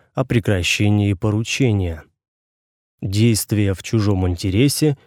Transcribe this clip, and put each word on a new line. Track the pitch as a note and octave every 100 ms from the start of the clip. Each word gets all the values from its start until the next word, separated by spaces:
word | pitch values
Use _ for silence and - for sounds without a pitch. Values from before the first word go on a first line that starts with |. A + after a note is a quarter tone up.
| _
о | -
прекращении | B2+ A#2+ G#2 F#2+ E2+ - G#2 G#2 G2+
поручения. | G2 A2 G#2 A#2 - C3 G2+ F2+ D#2 - _ _ _ _ _ _ _ _ -
Действия | - G2+ A#2 G#2 - G#2 G2+
в | F#2+
чужом | - A#2 G2+ F#2+ F#2
интересе | F2 G2 G2 C#3 - D#3 C#3